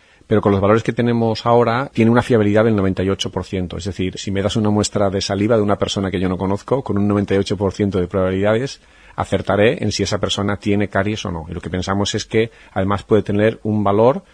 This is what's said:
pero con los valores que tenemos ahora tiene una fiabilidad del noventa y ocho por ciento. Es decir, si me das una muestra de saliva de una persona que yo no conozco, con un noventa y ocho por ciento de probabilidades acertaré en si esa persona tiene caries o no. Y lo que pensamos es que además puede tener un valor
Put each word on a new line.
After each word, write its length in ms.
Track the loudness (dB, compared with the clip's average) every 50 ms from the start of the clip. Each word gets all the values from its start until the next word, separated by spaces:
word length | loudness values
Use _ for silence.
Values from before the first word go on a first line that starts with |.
| _ _ _ _ _ 0
pero 140 | 0 2
con 100 | 4 4
los 100 | 2 4
valores 220 | 4 4 4 4 2
que 100 | -2 -2
tenemos 520 | 0 0 0 0 0 0 0 -2 -2 0
ahora 440 | 2 4 4 4 2 0 -2 -4 -6 0
tiene 180 | 2 4 4
una 100 | 4 4
fiabilidad 440 | 2 2 2 2 4 4 4 4 4
del 100 | 4 2
noventa 280 | 2 0 0 0 0 0
y 60 | -2
ocho 220 | -2 -2 -4 -6
por 140 | -6 -8 -8
ciento. 320 | -6 -6 -6 -6 -6 -8 -8
Es 80 | -8
decir, 320 | -8 -6 -4 -4 -6 -4 -8
si 140 | -8 -6
me 100 | -4 -2
das 160 | -2 0 0 0
una 140 | 0 2
muestra 380 | 2 2 0 0 0 0 0 0
de 120 | 0 -2
saliva 340 | -2 -2 -2 0 0 2 2
de 60 | 2
una 160 | 2 2 0 0
persona 340 | 0 -4 -2 -4 -4 -2
que 80 | -2 -2
yo 80 | -2 -2
no 100 | -2 -2
conozco, 460 | -2 -2 -2 -4 -2 -2 -2 -2 -2
con 140 | -2 -2 -2
un 100 | 0 0
noventa 260 | 2 0 0 0 0
y 40 | 0
ocho 180 | 0 0 -2
por 160 | -2 -2 -2
ciento 280 | 0 0 -2 0 0 -2
de 80 | -2 -2
probabilidades 720 | -2 -2 0 0 0 0 0 0 0 0 -2 -4 -10 -12 _ _ _ _ -20 -18 -6
acertaré 680 | -6 -4 -2 -2 -4 -2 0 2 4 4 4 2 2 -2
en 80 | -4
si 120 | -2 -2 -2
esa 160 | -2 -2 -4
persona 360 | -2 -4 -2 -2 -2 -4 -4
tiene 320 | -4 -2 0 0 0 0 0
caries 380 | 0 -2 0 0 -2 -6 -6
o 60 | -8
no. 140 | -8 -8 -8 -10
Y 40 | -12
lo 60 | -10
que 100 | -8 -6
pensamos 460 | -6 -4 -2 -2 -2 -2 -2 -2 -2
es 100 | -6 -6
que 240 | -2 0 0 0 0 -4 -18 -20 -10
además 320 | -4 -4 -2 0 -2 -2 0
puede 200 | 2 2 2 2
tener 360 | 0 0 2 2 0 0 -2 -4
un 200 | -2 -2 0 0
valor 400 | 2 2 4 4 4 2 0 -4 _